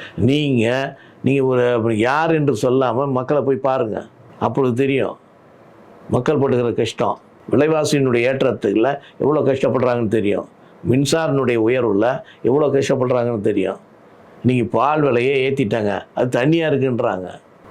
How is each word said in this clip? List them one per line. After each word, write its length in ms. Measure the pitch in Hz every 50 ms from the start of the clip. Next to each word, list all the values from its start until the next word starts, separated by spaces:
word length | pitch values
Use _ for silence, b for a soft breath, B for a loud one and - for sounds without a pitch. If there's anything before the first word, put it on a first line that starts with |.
| B B B
நீங்க, 800 | B 98 123 143 151 151 143 131 117 110 117 127 131 135 - - B B B B B B
நீங்க 200 | 127 139 139 131
ஒரு 540 | 131 127 123 123 123 123 117 110 117 113 104
யார் 360 | 113 123 139 151 165 170 165
என்று 240 | 156 147 139 - - 147
சொல்லாம 480 | 127 127 135 131 123 113 127 143 139
மக்களை 320 | 131 127 127 131 151 143 127
போய் 140 | 139 135
பாருங்க, 500 | 131 - 135 131 131 123 107 95 90 - - - - - - - -
அப்பொழுது 360 | - 120 120 143 135 127 113
தெரியும் 420 | 120 139 135 139 127 104 90 - - - - - - - - - - - - - - - - - - - -
மக்கள் 280 | - 127 123 - 151 127
படுகிற 340 | 135 135 127 123 123 117 -
கஷ்டம். 460 | - 117 98 - - 120 98 - - - - - - - -
விலைவாசியினுடைய 800 | - 127 147 156 160 156 151 147 151 143 135 131 117 117 120 127 135
ஏற்றத்துல 640 | 131 - 127 104 - - 104 101 107 117 135 143 - B B B B
எவ்வளோ 220 | - 135 156 147
கஷ்டப்படுறாங்கன்னு 680 | 123 135 131 - - 131 117 131 123 123 120 120 113 101
தெரியும், 400 | 113 110 98 101 98 90 - - - - B B B B - -
மின்சாரத்தினுடைய 680 | 120 135 143 135 156 160 160 151 139 135 131 123 120 113 110
உயர்வுல 560 | 113 127 131 120 110 98 98 110 123 135 - - B B B B
எவ்வளோ 240 | 113 127 151 151
கஷ்டப்படுறாங்கன்னு 720 | 139 131 135 - - 143 123 127 123 127 123 117 120 117 104
தெரியும். 360 | 98 110 101 98 92 92 95 - - - - - - - - - - - - - -
நீங்க 220 | 123 127 123 117 -
பால் 300 | - 117 127 143 151 156
விலையே 500 | 147 139 120 120 120 135 143 135 131 135
ஏத்திட்டாங்க, 520 | 135 139 127 101 117 117 104 101 98 92 - - -
அது 260 | - 127 127 127 120
தண்ணியா 280 | 123 151 165 165 160 156
இருக்குன்றாங்க. 600 | 143 123 131 131 120 110 117 113 98 92 90 85 - - - - - - - -